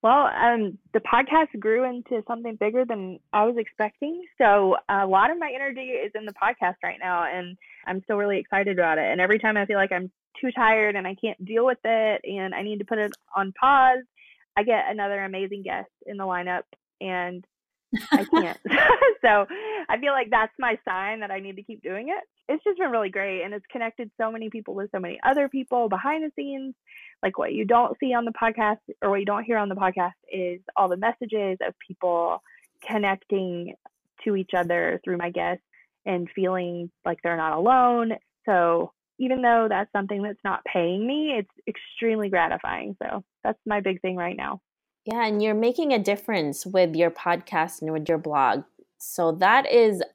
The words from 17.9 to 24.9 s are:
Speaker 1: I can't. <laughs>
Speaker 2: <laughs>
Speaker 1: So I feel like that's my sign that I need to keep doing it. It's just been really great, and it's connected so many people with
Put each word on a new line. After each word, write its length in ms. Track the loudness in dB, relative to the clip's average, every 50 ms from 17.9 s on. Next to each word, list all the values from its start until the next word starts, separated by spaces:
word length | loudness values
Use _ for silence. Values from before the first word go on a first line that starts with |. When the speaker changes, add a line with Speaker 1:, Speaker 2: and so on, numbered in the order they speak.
| -8 -8 -2 0
Speaker 1:
I 120 | 0 0 2
can't. 340 | 2 2 2 2 0 -6 -8
<laughs> 60 | _ -2
Speaker 2:
<laughs> 300 | 2 4 6 4 6 6 6 4 4 4 4
Speaker 1:
So 220 | 4 6 6 2 0 -6 -10 -8 -8 -8 -8 -4 -4
I 100 | -4 -2
feel 120 | 0 0
like 160 | 0 0 0 2
that's 240 | 2 2 2 0 _ -4
my 200 | -2 -2 -2 -4 _
sign 340 | -6 -6 -4 -4 -6 -6 -8
that 100 | -8 -8
I 100 | -8 -8
need 160 | -10 -12 -14
to 60 | -14
keep 200 | -14 -16 -18 -12
doing 280 | _ -8 -8 -8 -6 -6
it. 120 | -8 -8 -10 _ _ _ _
It's 160 | -4 -4 -2
just 160 | _ -2 0 0
been 120 | -2 0
really 180 | 0 0 -2 -2
great, 320 | -2 -4 -4 -4 -4 -4
and 120 | -6 -6 -8
it's 100 | -10 _ _
connected 380 | -8 -6 -6 -6 -6 -10 -12 -12 _ -4
so 100 | -4 -4
many 200 | -4 -6 -10 -8
people 240 | -10 -10 -10 -10 -8
with 160 | -8 -8 -6